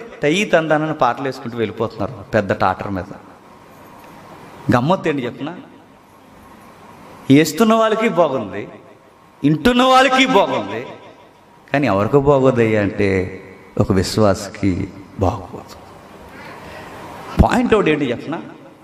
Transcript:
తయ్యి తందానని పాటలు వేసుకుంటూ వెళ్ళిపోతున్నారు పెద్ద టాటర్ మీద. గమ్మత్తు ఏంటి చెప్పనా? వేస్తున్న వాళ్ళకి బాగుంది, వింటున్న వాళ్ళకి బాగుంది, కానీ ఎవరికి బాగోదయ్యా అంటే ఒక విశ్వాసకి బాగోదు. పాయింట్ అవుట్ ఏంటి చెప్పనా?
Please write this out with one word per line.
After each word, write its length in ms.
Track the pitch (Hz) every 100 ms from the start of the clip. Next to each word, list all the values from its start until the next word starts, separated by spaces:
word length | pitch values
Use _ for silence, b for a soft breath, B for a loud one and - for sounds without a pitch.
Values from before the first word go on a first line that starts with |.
| - -
తయ్యి 220 | 147 175 214
తందానని 480 | 175 160 151 156
పాటలు 320 | 156 127 120 135
వేసుకుంటూ 320 | 127 120 117
వెళ్ళిపోతున్నారు 560 | 107 - 113 - 98 - 98
పెద్ద 200 | 113 98
టాటర్ 380 | 104 98 92 98
మీద. 120 | 98 - - - - - - - - - - - - - - - - - 123
గమ్మత్తు 340 | 135 190 170
ఏంటి 160 | 143 120
చెప్పనా? 260 | - 139 180 - - - - _ - - - - - - - - - - - -
వేస్తున్న 440 | 139 156 151 220
వాళ్ళకి 360 | 226 220 214 226
బాగుంది, 580 | 170 160 131 104 98 110 - - - _ _ _ _
వింటున్న 400 | 139 151 240 247
వాళ్ళకి 420 | 262 254 269 262 262
బాగుంది, 600 | 285 156 - - 110 127 - - - - _ _ - -
కానీ 140 | 139 139
ఎవరికి 300 | 98 107 143
బాగోదయ్యా 640 | 139 143 131 120 113 107
అంటే 600 | 101 - 101 95 90 95 - - - -
ఒక 140 | 101
విశ్వాసకి 960 | 95 90 - 107 95 - - 101 90 95 - - -
బాగోదు. 560 | 92 - 90 - - - - - - - - - - - - - - - - - - -
పాయింట్ 320 | - 220 233
అవుట్ 160 | 220 160
ఏంటి 220 | 151 139
చెప్పనా? 300 | 117 135 165 - - - -